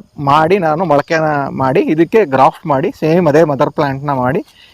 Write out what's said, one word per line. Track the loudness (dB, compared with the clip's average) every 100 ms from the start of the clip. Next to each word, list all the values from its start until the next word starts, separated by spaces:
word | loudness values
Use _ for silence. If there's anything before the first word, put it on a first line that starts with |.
| -2 -6
ಮಾಡಿ, | 0 2 2 0
ನಾನು | 0 -2 0
ಮೊಳಕೆನ | 0 0 -2 -2 -2 -4
ಮಾಡಿ, | -2 0 0
ಇದಕ್ಕೆ | 0 0 0 0 0
ಗ್ರಾಫ್ಟ್ | 2 2 0 -4
ಮಾಡಿ, | -2 -2
ಸೇಮ್ | -4 0 2 2
ಅದೇ | 2
ಮದರ್ | 2 0 -2
ಪ್ಲಾಂಟ್ನ | -2 -4 -4 -4
ಮಾಡಿ, | -2 -2 -2 -8 _ -20